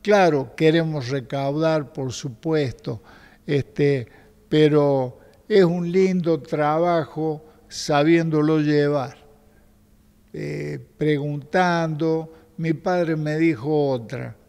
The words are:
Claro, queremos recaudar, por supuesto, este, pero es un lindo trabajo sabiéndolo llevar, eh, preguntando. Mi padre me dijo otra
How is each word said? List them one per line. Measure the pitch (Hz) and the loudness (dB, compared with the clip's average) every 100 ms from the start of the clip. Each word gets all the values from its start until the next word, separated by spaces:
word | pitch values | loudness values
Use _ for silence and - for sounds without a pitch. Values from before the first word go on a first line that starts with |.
Claro, | - 208 180 147 127 - | 2 4 4 2 -4 0
queremos | 160 165 160 151 123 | 2 2 0 -4 -6
recaudar, | 139 117 139 139 147 160 160 139 | -6 -6 -6 -4 0 0 0 -4
por | - 131 | -8 -8
supuesto, | 117 147 113 160 156 135 - - 120 - - - _ - | -8 -12 -10 -4 -2 -2 -6 -10 -12 -14 -20 -20 _ -4
este, | 147 - - 143 139 117 - - _ _ | -4 -4 -2 0 0 -6 -18 -20 _ _
pero | 151 151 147 143 135 127 - - _ _ | 4 4 4 4 2 -2 -8 -20 _ _
es | 214 | 4
un | 175 175 175 | 4 2 -2
lindo | 180 190 185 165 160 | 2 2 2 0 -2
trabajo | - 151 147 156 175 170 147 151 156 151 - _ _ | -2 -2 0 2 2 0 -2 -4 -4 -6 -12 _ _
sabiéndolo | - - 147 151 170 165 156 151 156 | -12 0 2 4 4 4 0 2 2
llevar, | 151 147 147 147 123 - - _ _ _ _ _ _ _ _ _ _ | 2 2 2 -2 -4 -12 -20 _ _ _ _ _ _ _ _ _ _
eh, | 151 151 147 147 143 123 _ | -12 -10 -8 -10 -12 -14 _
preguntando. | 151 151 147 147 135 190 180 170 165 151 160 160 160 - _ - | 0 0 -2 -8 -4 0 2 0 -2 -2 -2 -2 -6 -16 _ -8
Mi | 160 | -4
padre | 156 190 180 165 160 | -2 -2 0 0 -2
me | 151 156 | -4 0
dijo | 165 156 131 151 143 | 0 0 -2 0 0
otra | 127 110 127 123 113 | -2 -6 -12 -12 -14